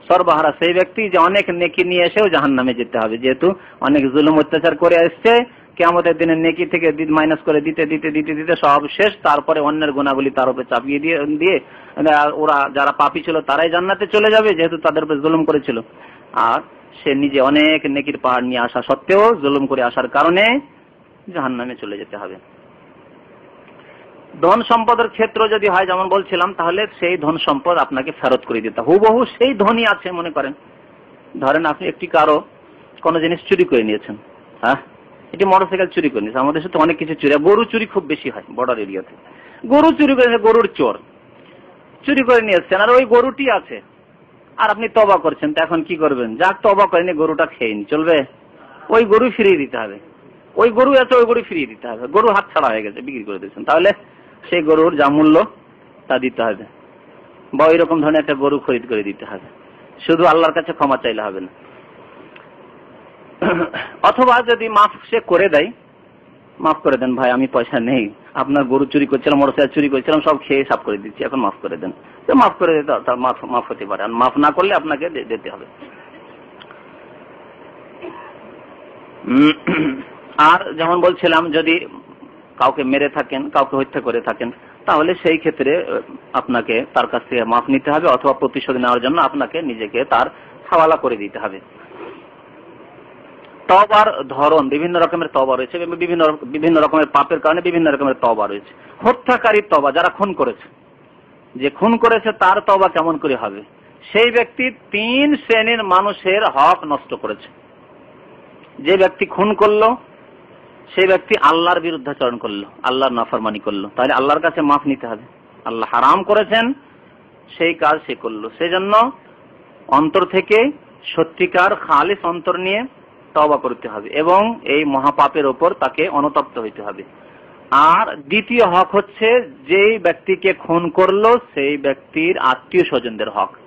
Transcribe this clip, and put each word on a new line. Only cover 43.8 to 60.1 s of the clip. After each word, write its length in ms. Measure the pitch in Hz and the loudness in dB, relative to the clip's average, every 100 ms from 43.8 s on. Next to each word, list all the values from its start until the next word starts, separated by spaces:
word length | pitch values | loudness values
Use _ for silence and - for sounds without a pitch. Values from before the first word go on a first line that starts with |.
| - _ _ _ _ _ _ - | -18 _ _ _ _ _ _ -4
আর 120 | 214 | -2
আপনি 200 | 208 220 | -2 -2
তওবা 280 | 226 208 185 | 2 4 4
করছেন, 360 | 160 147 151 | 2 -2 -4
তো 100 | 151 | -2
এখন 200 | 160 165 | -2 -2
কি 120 | 156 170 | -4 -2
করবেন? 400 | 156 135 120 113 | 0 0 -4 0
যাক, 260 | 185 190 | -2 2
তওবা 240 | - 196 196 | 2 4 4
করে 160 | 190 | 2
নিয়ে 120 | 180 | 0
গরুটা 320 | 160 160 156 160 | 0 -2 0 -2
খেয়ে 280 | - 117 | -2 -6
নিন, 100 | 107 | -4
চলবে? 340 | 101 151 160 160 131 - _ - - - - | -4 -2 2 2 0 -10 _ -20 -20 -20 0
ওই 140 | 220 | 2
গরু 260 | 226 214 247 | 4 4 2
ফিরিয়ে 280 | 196 202 175 | 2 2 2
দিতে 200 | 139 123 | 0 -6
হবে, 220 | 110 101 - - - - _ - | -8 -12 -20 -20 -20 -20 _ 0
ওই 140 | 226 | 2
গরু 220 | 220 262 | 4 4
আছে, 240 | 269 254 254 | 4 4 2
ওই 100 | 233 | 4
গরু 160 | 240 | 0
ফিরিয়ে 260 | 220 175 135 | -2 -6 -6
দিতে 200 | 110 123 | -10 -14
হবে। 200 | 113 127 | -12 -2
গরু 200 | 170 226 | 2 2
হাত 180 | 202 202 | 2 0
ছাড়া 220 | 165 139 | -2 0
হয়ে 160 | 110 | -2
গেছে, 180 | 107 101 | -6 -12
বিক্রি 220 | 127 131 | -12 -12
করে 160 | 104 98 | -10 -12
দিয়েছেন, 240 | 98 101 | -12 -12
তাহলে 260 | 113 151 185 202 - _ - - - | 0 2 4 0 -8 _ -20 -20 -4
সেই 120 | 175 | -2
গরুর 360 | 156 160 160 160 | 2 4 4 4
যা 120 | 139 | 2
মূল্য 340 | 147 156 156 214 - _ - _ - - | 4 6 6 4 -6 _ -20 _ -20 -4
তা 120 | 131 | -2
দিতে 240 | 127 117 | -2 -2
হবে, 200 | 113 98 104 - - - - - - - - 135 | -4 -4 -10 -20 -20 -20 -20 -20 -20 -20 -12 2
বা 100 | 156 | 4
ওই 120 | 165 | 4
রকম 240 | 165 165 | 2 0
ধরনের 180 | 147 156 | 2 0
একটা 140 | 147 | 0
গরু 260 | 143 139 143 | -2 0 -2
খরিদ 280 | 139 123 120 | -2 -4 -2
করে 140 | 110 | -6
দিতে 220 | 101 98 107 | -6 -10 -14
হবে। 320 | 101 - - - - - - | -16 -18 -20 -20 -20 -20 -18
শুধু 260 | - | -2